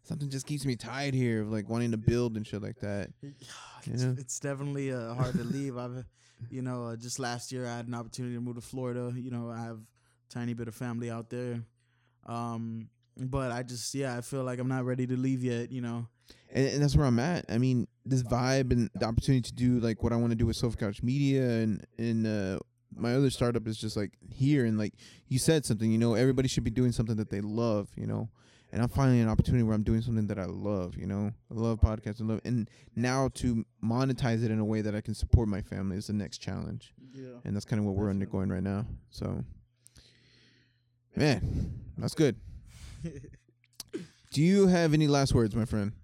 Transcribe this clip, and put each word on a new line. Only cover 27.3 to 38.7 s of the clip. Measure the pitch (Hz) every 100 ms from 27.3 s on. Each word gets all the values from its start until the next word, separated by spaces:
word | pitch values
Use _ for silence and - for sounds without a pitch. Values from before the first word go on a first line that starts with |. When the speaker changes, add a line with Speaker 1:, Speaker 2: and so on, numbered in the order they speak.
Speaker 1:
they | 101
love, | 104 110 117 104 98 -
you | 107
know. | 107 110 _ _ _ _
And | -
I'm | 123
finding | - 135 120
an | 113
opportunity | 110 - 123
where | 110
I'm | 110
doing | 107 113
something | 120 113 104
that | 98
I | 90
love, | 95 101 101 90 -
you | 92
know. | 101 104 110 _
I |
love | 113 113 110
podcasts. | 117 110 110 104
I |
love, | 110 110
and | - 123 107 - - -
now | 123 131 135
to | - 123 113 - _
monetize | 110 120 135 127 131 113
it | 117
in | 110
a |
way | 107 110
that | 107 104
I |
can | -
support | 107 - - 110
my | 101
family | - 101 98 95
is | 104
the |
next | 104 92 -
challenge. | - 92 80 113 - - 131
Speaker 2:
Yeah. | 135 127 123
Speaker 1:
And | 117
that's | 101
kinda | - 107
what | 104
we're | 98 104
Speaker 2:
Definitely. | 98 98 98
Speaker 1:
undergoing | 98
right | 92
now. | 95